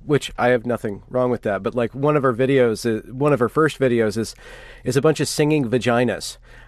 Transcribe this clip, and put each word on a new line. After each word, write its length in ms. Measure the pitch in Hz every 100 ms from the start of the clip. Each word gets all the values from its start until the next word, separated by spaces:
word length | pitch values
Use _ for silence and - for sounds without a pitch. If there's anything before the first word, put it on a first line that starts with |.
| -
which 260 | 143 - -
I 120 | 123
have 160 | 123 120
nothing 380 | 113 110 98 -
wrong 220 | 127 123
with 100 | 117
that. 220 | 110 95
But, 120 | 101 120
like, 180 | 113
one 240 | 127 147 147
of 60 |
her 100 | 131
videos, 520 | 113 131 135 120 107 117
uh, 280 | 110 95
one 180 | 127 147
of 80 | 131
her 100 | 117
first 280 | 151 156 -
videos 400 | 131 120 110 107
is, 180 | 104 - - - - - 123
is 120 | 131
a 40 |
bunch 180 | 151 147
of 80 | 135
singing 420 | - 151 156 117
vaginas. 680 | 123 120 120 120 85 - - - -